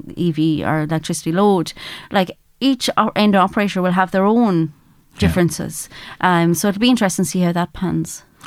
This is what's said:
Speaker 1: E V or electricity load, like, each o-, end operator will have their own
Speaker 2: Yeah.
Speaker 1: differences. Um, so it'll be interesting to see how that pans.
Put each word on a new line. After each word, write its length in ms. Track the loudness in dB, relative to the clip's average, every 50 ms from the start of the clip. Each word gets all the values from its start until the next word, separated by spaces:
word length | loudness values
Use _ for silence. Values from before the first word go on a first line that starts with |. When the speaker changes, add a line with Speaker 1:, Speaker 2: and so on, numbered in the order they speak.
| -8 -8 -6
Speaker 1:
E 160 | -2 -2 -2
V 320 | 0 0 0 0 0 0 -2
or 180 | -2 -2 -2
electricity 480 | -2 -2 -4 -4 -4 -4 -6 -6 -4 -2
load, 420 | 0 2 4 4 4 2 0 -4 -8 -14 -16 -16 -16 -16 -10 -4
like, 260 | -2 -2 -2 -2 -6 _ _ _ _ -2
each 300 | 0 0 0 0 -2 -2 0
o-, 160 | 0 0 0 2
end 220 | 2 2 4 4
operator 440 | 4 4 2 2 0 -2 0 -2 -2
will 120 | 0 0
have 180 | 2 2 0 0
their 140 | 2 2 2
own 480 | 4 4 4 2 2 2 2 0 -2 -4 _ _ _ _ _ _ _
Speaker 2:
Yeah. 60 | _ 0
Speaker 1:
differences. 680 | 0 2 2 2 2 2 0 -4 -10 -10 -10 -12 -14 -14 -16 -20 -18 -18 -8 -2
Um, 340 | 0 2 2 4 2 2 2
so 140 | 0 0 -2
it'll 120 | 0 2
be 100 | 2 2
interesting 340 | 4 4 2 0 0 0 -2
to 60 | -2
see 100 | 0 0
how 120 | 0 0
that 200 | 0 -2 -4 -4
pans. 520 | -6 -6 -4 -2 -2 -2 -4 -6 -10 -16 -20 _ _ _ -12